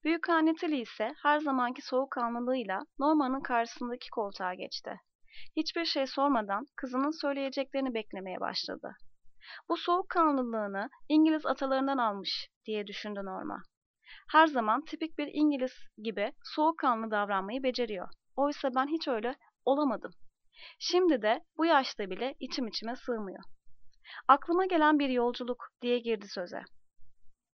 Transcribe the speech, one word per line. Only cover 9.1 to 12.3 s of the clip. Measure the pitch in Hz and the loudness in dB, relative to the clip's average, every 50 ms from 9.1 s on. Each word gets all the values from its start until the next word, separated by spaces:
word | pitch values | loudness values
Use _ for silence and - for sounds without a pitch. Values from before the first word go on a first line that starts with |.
| - _ - - - - - - - - - - | -18 _ -20 -20 -20 -20 -18 -18 -18 -10 -6 -4
"Bu | 339 | -4
soğukkanlılığını | 339 - 359 349 370 381 - - 359 320 311 285 262 254 233 226 220 208 202 196 196 214 277 - - - - | -2 0 2 2 2 0 0 2 4 4 4 4 2 0 -2 -2 -2 -4 -4 -4 -4 -6 -6 -8 -10 -2 4
İngiliz | 302 311 311 320 311 302 - | 6 6 8 6 6 2 2
atalarından | - 262 - 277 269 262 269 269 277 277 262 | 0 -2 0 0 0 0 2 2 2 2 2
almış," | 240 214 202 196 185 - | 0 0 0 -2 -4 -6